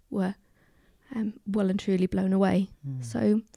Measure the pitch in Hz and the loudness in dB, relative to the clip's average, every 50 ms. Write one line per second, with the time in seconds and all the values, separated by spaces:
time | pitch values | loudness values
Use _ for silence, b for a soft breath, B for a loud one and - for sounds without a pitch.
0 | _ _ - 208 185 185 202 - _ _ _ _ _ _ _ _ _ _ _ _ | _ _ -4 -4 -2 -4 -4 -8 _ _ _ _ _ _ _ _ _ _ _ _
1 | _ _ 269 226 220 214 214 - _ 208 196 214 196 190 190 196 - - 190 180 | _ _ -6 -6 -6 -6 -8 -10 _ -4 -2 0 0 0 0 -2 0 0 0 2
2 | 185 185 - 190 190 190 190 190 196 190 185 185 190 190 - _ - 139 131 131 | 2 0 0 0 0 2 2 4 4 4 4 2 0 -2 -8 _ -12 -10 -10 -8
3 | 123 117 113 233 220 208 214 226 220 _ b | -10 -8 -4 0 2 2 2 2 0 _ b